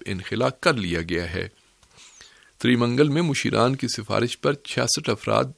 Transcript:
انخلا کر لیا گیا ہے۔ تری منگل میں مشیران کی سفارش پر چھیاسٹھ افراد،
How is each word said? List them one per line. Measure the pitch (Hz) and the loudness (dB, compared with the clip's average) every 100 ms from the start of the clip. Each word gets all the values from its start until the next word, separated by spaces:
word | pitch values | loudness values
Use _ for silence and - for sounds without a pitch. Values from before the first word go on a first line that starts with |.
| - | -4
انخلا | 95 - 113 131 | -8 -4 -2 -2
کر | - 175 | 0 0
لیا | 131 90 82 | 2 0 -2
گیا | 85 85 85 | -2 -4 -2
ہے۔ | 90 92 - _ _ _ - - - - - _ - | -4 -8 -10 _ _ _ -20 -20 -20 -20 -20 _ -2
تری | 120 123 | 2 4
منگل | 120 123 151 | 4 4 2
میں | 143 | 2
مشیران | 170 135 113 107 120 135 | 0 0 0 2 2 0
کی | 120 | -4
سفارش | - 107 104 120 - | -6 -2 0 0 0
پر | 143 | -2
چھیاسٹھ | 143 - - 123 - 151 | -2 -4 -2 0 0 -2
افراد، | 107 - 110 131 | -4 0 0 0